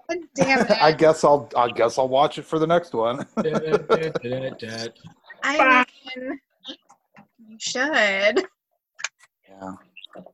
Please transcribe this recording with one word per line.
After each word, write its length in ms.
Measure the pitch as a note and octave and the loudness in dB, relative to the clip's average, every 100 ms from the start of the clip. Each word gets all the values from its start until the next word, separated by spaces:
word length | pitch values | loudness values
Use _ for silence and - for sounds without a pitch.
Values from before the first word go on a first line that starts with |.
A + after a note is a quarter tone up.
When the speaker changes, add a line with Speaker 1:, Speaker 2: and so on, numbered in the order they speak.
| - | -8
Speaker 1:
God 100 | F4 - - | -8 -6 -2
damn 240 | C4 C4 | 2 2
it. 100 | G#3 | 2
Speaker 2:
<laughs> 100 | G#3+ | 4
I 100 | D3+ | 4
guess 320 | D#3 D#3 D#3 | 4 4 4
I'll, 260 | D#3 C#3+ A#2 C3+ | 4 2 2 0
I 120 | A#2+ | 0
guess 260 | A#2 A2+ C#3 | 2 0 2
I'll 100 | C3 | 0
watch 300 | C3 D3+ - | 2 0 -2
it 60 | - | -6
for 140 | D#3+ | -2
the 80 | D#3+ | 2
next 260 | E3+ F3 | 0 0
one. 320 | A2+ A2+ C#3 - | -2 -2 -4 -8
<laughs> 40 | - | -6
Speaker 3:
Da, 60 | D#3+ A3 | -4 -4
da, 200 | D#3 G#3+ | -2 -2
da, 320 | D#3 D#3+ D#3+ E3 | 0 -2 -2 -6
da, 280 | A#2+ C3 C3 | -8 -8 -8
da. 360 | - A2 A2+ A#2 - - - - - | -10 -12 -10 -12 -14 -20 -20 -20 -10
Speaker 1:
I 140 | C4 D4+ | -4 2
Speaker 4:
Bye. 280 | C4 B3+ B3 - C4 B3+ | 4 4 2 -6 -18 -14
Speaker 1:
mean, 240 | B3+ C#4 _ _ - - _ _ _ - - _ A3 | -12 -12 _ _ -20 -20 _ _ _ -20 -20 _ -20
you 100 | A3+ | -12
should. 840 | - B3 C#4+ C#4 G#3 G3 G#3 B3 F#4 _ _ _ _ - - _ _ _ _ | -8 -4 0 2 2 2 0 0 -2 _ _ _ _ -14 -14 _ _ _ _
Speaker 2:
Yeah. 240 | F#2+ F#2+ F#2+ _ - - - - | -16 -14 -16 _ -20 -20 -20 -20